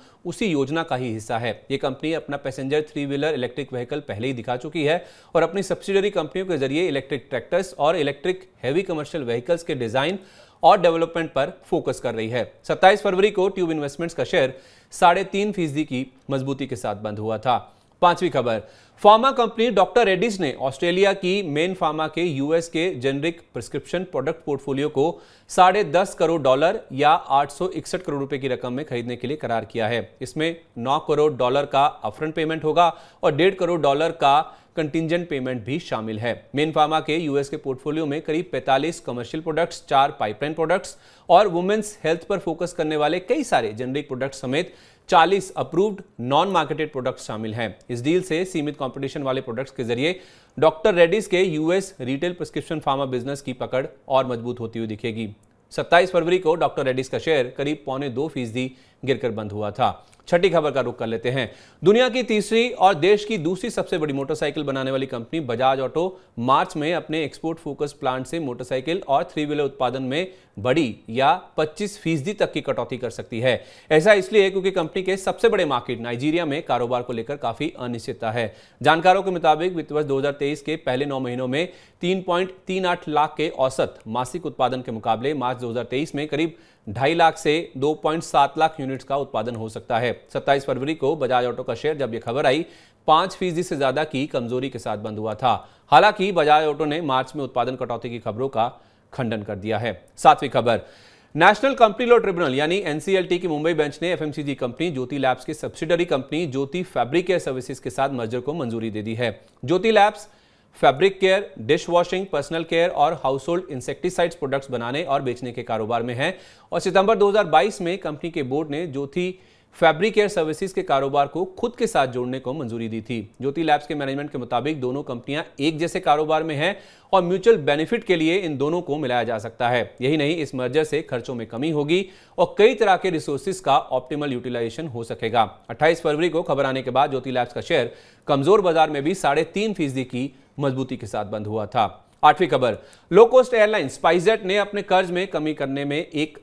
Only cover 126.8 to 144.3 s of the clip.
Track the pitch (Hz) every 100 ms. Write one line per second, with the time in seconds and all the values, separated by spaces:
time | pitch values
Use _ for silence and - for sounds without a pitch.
126.8 | - - - 190 175 185 233 220 139 147
127.8 | 156 233 - 175 156 185 175 139 143 175
128.8 | 160 147 135 123 117 113 113 - 120 123
129.8 | 104 - 127 156 143 170 139 127 127 143
130.8 | 156 147 160 123 113 123 113 117 156 151
131.8 | 147 175 190 - - - 175 - 214 254
132.8 | 214 180 190 160 143 139 - 185 - 147
133.8 | - 127 131 147 147 123 127 123 117 113
134.8 | 160 117 113 120 113 117 104 - - 120
135.8 | 156 165 160 151 170 156 170 139 139 131
136.8 | 127 127 147 135 131 123 120 120 - 160
137.8 | 117 - - _ - 139 139 214 185 160
138.8 | 156 143 143 190 147 147 160 196 214 190
139.8 | 147 131 127 123 139 - _ - 143 131
140.8 | 131 123 104 110 104 107 104 110 104 123
141.8 | 101 - _ _ 151 147 170 139 123 101
142.8 | - - - 175 233 254 247 233 214 214
143.8 | 139 - 170 175 175